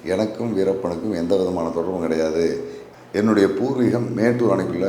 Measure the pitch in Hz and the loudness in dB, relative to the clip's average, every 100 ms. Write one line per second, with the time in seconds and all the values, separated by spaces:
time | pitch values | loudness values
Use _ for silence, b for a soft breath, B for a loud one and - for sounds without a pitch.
0 | 78 95 107 - 117 95 95 95 87 85 | -2 -2 -2 -4 -4 0 0 0 -4 -4
1 | 85 90 85 98 92 90 82 80 85 92 | -4 -4 0 2 2 0 -2 -2 -4 -4
2 | 80 80 80 80 82 - - B B B | -2 0 0 0 0 -2 -8 B B B
3 | B 95 110 160 190 - 127 127 113 117 | B 0 2 4 4 2 -2 2 2 2
4 | 117 95 113 120 139 95 87 87 | -2 2 2 4 2 2 0 -2